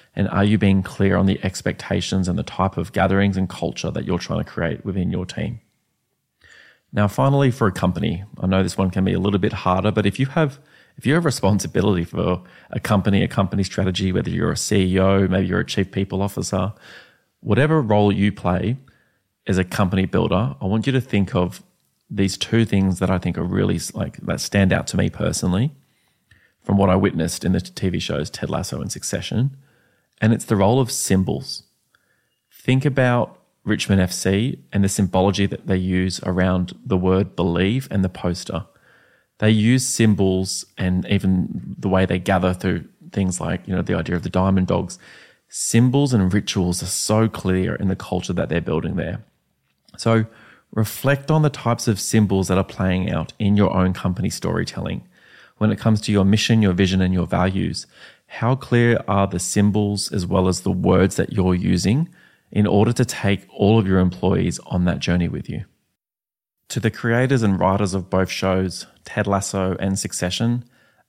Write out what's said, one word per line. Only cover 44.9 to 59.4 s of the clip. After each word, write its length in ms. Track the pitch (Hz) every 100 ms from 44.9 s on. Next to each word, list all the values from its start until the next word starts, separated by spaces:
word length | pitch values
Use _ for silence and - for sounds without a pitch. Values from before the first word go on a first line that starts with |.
| - - - - _ _
Symbols 640 | - - 117 123 135 143
and 200 | 120 92
rituals 500 | 101 - 101 90 87
are 40 | 87
so 420 | - - 107 110
clear 460 | - 95 92 90 -
in 120 | 95
the 80 | 95
culture 380 | - 92 -
that 160 | 87 -
they're 120 | 85
building 340 | 80 80 87 87
there. 280 | 78 107 - _ _ _ _ _ _ -
So 280 | 117 113 110 - - - _
reflect 600 | 110 107 - 135 139 -
on 100 | 156
the 80 | 151
types 380 | - 117 117 -
of 120 | 101
symbols 500 | - 117 101 98 90
that 80 | 92
are 60 |
playing 480 | 95 - 92 92 92
out 220 | 85 82 -
in 160 | 101 104
your 200 | 98 92
own 180 | 92
company 360 | 92 92 90 92
storytelling. 800 | - 85 87 90 - 87 87 - _ _ - - -
When 140 | 107
it 80 | 101
comes 200 | 113 107
to 100 | -
your 140 | 101 95
mission, 360 | 107 - 113
your 120 | 101
vision, 280 | 90 92 95
and 120 | 92
your 140 | 92 85
values, 580 | 90 95 95 90 92 - - - - _
how 280 | - 117 127
clear 460 | - 120 120 113 -
are 200 | 98 98
the 120 |
symbols 720 | 90